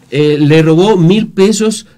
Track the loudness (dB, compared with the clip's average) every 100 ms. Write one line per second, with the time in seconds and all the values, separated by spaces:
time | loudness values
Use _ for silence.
0 | -10 -4 -2 0 2 2 2 2 2 2
1 | 0 0 -2 -2 0 0 -4 -6 -12